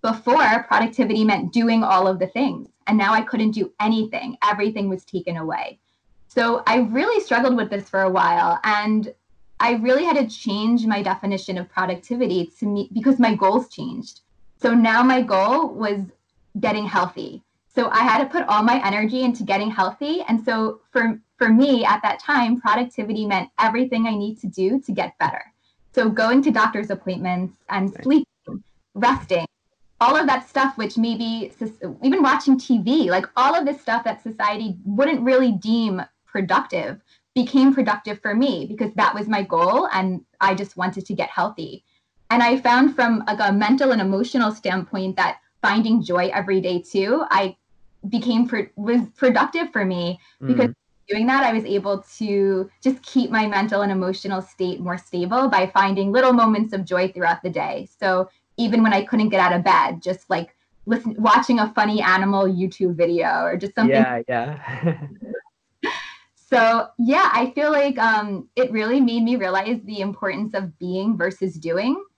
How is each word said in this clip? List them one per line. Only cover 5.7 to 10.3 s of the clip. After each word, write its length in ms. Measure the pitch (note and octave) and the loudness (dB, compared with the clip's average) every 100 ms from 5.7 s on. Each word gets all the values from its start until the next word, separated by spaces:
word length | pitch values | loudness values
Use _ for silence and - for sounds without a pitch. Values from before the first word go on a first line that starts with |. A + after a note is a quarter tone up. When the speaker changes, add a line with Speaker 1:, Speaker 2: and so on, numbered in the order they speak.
| - _ _ _ _ - | -14 _ _ _ _ -6
Speaker 1:
So 360 | - A#3 A#3 - | -2 0 0 2
I 120 | A#3 | 2
really 440 | A3+ A#3 G4 A4 | 2 0 0 -2
struggled 340 | - A#3 B3+ B3 | 0 0 2 0
with 140 | G#3 | -2
this 180 | G3+ G3+ | -6 -4
for 140 | F#3+ | 0
a 80 | F#3+ | 0
while. 480 | F#3 F3 E3+ F3 E3+ | 2 2 2 0 0
And 500 | A3 G#3 G#3 G#3+ G#3+ - _ _ - - | 0 -2 0 -2 -2 -12 _ _ -20 -2
I 140 | A3+ | 0
really 300 | A#3+ A3+ C4 | 0 2 2
had 120 | E4+ D#4 | 2 2
to 100 | |
change 600 | A#3 | 0